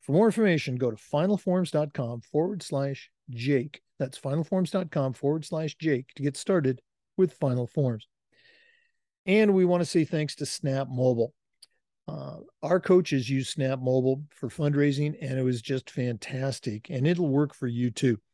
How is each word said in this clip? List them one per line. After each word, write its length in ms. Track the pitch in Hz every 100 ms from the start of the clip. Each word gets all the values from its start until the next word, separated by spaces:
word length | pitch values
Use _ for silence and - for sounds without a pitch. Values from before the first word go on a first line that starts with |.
For 100 | -
more 160 | 147 226
information, 480 | 208 214 165 139 123
go 160 | 123
to 60 | 107
final 400 | - 147 180 208
forms 340 | - 180 175
dot 220 | 156 151
com 280 | - 120 120
forward 400 | - 147 175 202
slash 460 | - 139 139 139 - _ -
Jake. 520 | 120 120 139 127 - _ _
That's 200 | 131 -
final 260 | 139 143
forms 280 | 156 190 180
dot 200 | 196 175
com 220 | 165 135
forward 320 | 123 139 156 151
slash 300 | 160 160 -
Jake 380 | 160 131 131 -
to 80 |
get 140 | 139 139
started 440 | - 190 135 131 _ _ _ -
with 160 | 185
Final 320 | - 143 123 120
Forms. 400 | - 135 113 - _ _ _ _ _ _ _ _ _ _ _ -
And 300 | 202 214 196
we 100 | 180
want 160 | 175
to 80 | 170
say 160 | 170 151
thanks 300 | 165 151 -
to 100 | 147
Snap 420 | - 143 135 135
Mobile. 460 | 127 127 117 117 _ _ _ _ _ _ _ -
Uh, 300 | 147 139 - - _
our 180 | 147 180
coaches 480 | - 180 180 139 120
use 220 | 135 127
Snap 300 | - 131 131
Mobile 440 | 127 131 127 135 147
for 180 | _ 127
fundraising, 680 | - 147 143 147 139 147 147
and 200 | 139 131
it 20 |
was 180 | 127 123
just 300 | - 131 -
fantastic. 1040 | - 123 113 - 135 135 127 - 107 -
And 160 | 127 139
it'll 200 | 175 170
work 280 | 135 147 -
for 100 | 127
you 240 | 120 123
too. 300 | 110 131 110 _